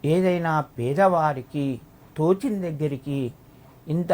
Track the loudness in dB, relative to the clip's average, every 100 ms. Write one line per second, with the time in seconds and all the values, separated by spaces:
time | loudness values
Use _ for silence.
0 | 2 2 2 0 0 0 -2 -4 -2 4
1 | 4 4 0 -2 -6 -4 -4 -6 -12 -20
2 | -16 -2 2 2 0 -4 -4 -4 -4 -4
3 | -6 -4 -4 -8 -20 -20 -20 -20 -4 -4
4 | 2